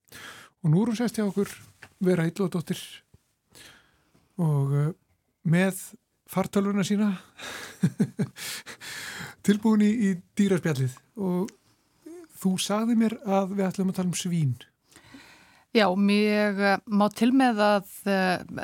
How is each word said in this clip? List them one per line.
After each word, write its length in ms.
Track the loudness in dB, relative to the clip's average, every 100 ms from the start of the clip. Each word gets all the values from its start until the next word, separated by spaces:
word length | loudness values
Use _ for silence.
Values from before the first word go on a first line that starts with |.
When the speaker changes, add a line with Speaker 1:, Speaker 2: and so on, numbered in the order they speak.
| _ -20 -20 -20 -20 _
Speaker 1:
Og 80 | 0
nú 100 | 2
er 100 | 2
hún 60 | -2
sest 220 | -2 -2
hjá 60 | -4
okkur, 240 | -2 -4 -8 -20 _ -20 -2
Vera 260 | 0 2 0
Illugadóttir, 540 | -2 -2 -4 -4 -8 -10 -20 _ _ _ _ _ -20 -20 -20 _ _ _ _ _ -4
og, 360 | 0 2 2
eh, 160 | 2 0 -4 _ _ _ _ 0
með 340 | 2 2 -2 -10 -20 _ _ -6
fartölvuna 540 | -4 -2 0 0 0
sína 280 | 0 0 0 -2 -10 -18 -16 -14 -16 -4
<laughs> 260 | -2 0 -4 -4 -8 -8 -12 -12 -14 -18 -16 -14 -14 -14 -16 -4 0
tilbúin 380 | 2 4 4
í, 80 | 4 2 0
í 80 | -2 -4 0
dýraspjallið. 600 | 2 2 0 -2 -2 -6 _ -6
Og 340 | -4 -2 -4 -10 _ _ _ _ -20 -20 -20 -6
þú 160 | -2 -2
sagði 400 | -2 -2 2 2
mér 180 | 2 0 -2
að 300 | 0 0 -2
við 120 | -2
ætlum 240 | 0 -2
að 80 | -2
tala 120 | -2
um 80 | -2
svín. 380 | -2 0 0 -2 -8 _ _ -20 -20 -20 -20 -20 _ _ _ 2
Speaker 2:
Já, 100 | 2
mér, 640 | 4 2 4 2 2 0 2
eh, 200 | 2 2 0
má 200 | 0 2
til 200 | 2 2
með 300 | 4 2 4
að, 280 | 2 2 -2 -8 -2
eh, 320 | 0 0 0 -4 -6